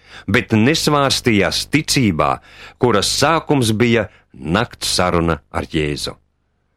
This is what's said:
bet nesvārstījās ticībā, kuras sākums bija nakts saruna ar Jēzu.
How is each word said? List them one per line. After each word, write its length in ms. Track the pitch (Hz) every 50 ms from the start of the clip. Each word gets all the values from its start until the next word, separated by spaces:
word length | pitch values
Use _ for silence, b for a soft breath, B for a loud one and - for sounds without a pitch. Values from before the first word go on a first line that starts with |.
| B B B B B
bet 280 | - 98 123 - - 113
nesvārstījās 1120 | 107 107 131 165 - - 160 147 143 139 131 - - - 127 110 98 90 82 78 - -
ticībā, 720 | - - 160 156 - - 147 127 101 85 76 76 69 65 B B B B B B B B _
kuras 320 | - 123 107 101 92 -
sākums 640 | - - - 147 165 156 - - 147 139 123 110 110
bija 360 | 104 123 120 117 113 101 b b b b b
nakts 640 | - 64 69 76 85 104 123 - - - - - -
saruna 460 | - 90 90 85 85 82 85 80 76 - _
ar 160 | - 85 78
Jēzu. 480 | - - 78 76 73 73 65 - - - - _ _ _ _ _ _ _ _ _ _ _